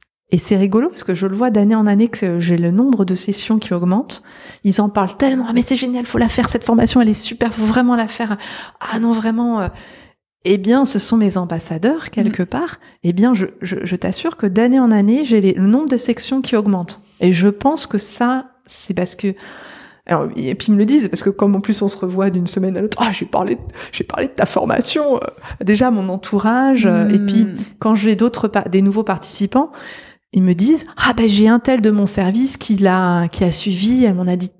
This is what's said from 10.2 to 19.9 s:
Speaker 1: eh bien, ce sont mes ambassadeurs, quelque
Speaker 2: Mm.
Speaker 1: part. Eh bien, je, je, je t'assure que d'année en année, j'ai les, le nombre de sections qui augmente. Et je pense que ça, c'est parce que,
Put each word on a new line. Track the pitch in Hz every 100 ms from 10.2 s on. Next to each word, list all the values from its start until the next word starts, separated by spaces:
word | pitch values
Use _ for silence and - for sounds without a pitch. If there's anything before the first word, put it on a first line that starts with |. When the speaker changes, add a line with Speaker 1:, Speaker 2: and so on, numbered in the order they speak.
| _ _
Speaker 1:
eh | 175 196
bien, | 208 277 277
ce | 202
sont | - 226
mes | 208 190
ambassadeurs, | 175 165 - 160 214 320 -
quelque | - 220 208
Speaker 2:
Mm. | 180
Speaker 1:
part. | 254 339 - - _
Eh | 175
bien, | 175 240 214
je, | 185 -
je, | 180 190
je | 175 180
t'assure | 185 - 330 -
que | 202
d'année | 190 247 262
en | 247
année, | 214 202 262
j'ai | 269 220
les, | 190
le | - 196
nombre | 254 311
de | 240
sections | - 226 - 269
qui | 262 220
augmente. | 208 185 175 - _ -
Et | 180
je | 175 202
pense | 202 269 311 -
que | 202
ça, | - - 240 262 262 _ -
c'est | - - 180
parce | 180 -
que, | 196 190 - - - - -